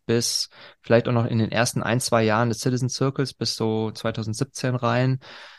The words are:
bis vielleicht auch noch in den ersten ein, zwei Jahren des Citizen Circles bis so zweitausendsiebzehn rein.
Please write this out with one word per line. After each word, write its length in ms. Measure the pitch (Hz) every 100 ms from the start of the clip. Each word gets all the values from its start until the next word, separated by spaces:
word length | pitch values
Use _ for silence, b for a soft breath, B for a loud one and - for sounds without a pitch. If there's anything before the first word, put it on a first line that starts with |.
| -
bis 420 | 117 - - - B B B
vielleicht 300 | - 117 123
auch 40 |
noch 120 | 120 117
in 140 | 117
den 120 | 107
ersten 320 | 110 123 -
ein, 160 | - 123
zwei 240 | - 117
Jahren 240 | 110 107 120
des 140 | 107
Citizen 260 | 135 123 127
Circles 460 | - 135 135 131
bis 240 | - 113 -
so 340 | 110 110 110
zweitausendsiebzehn 840 | 107 113 110 110 110 131 - 127 127
rein. 440 | 117 120 127 131 B B B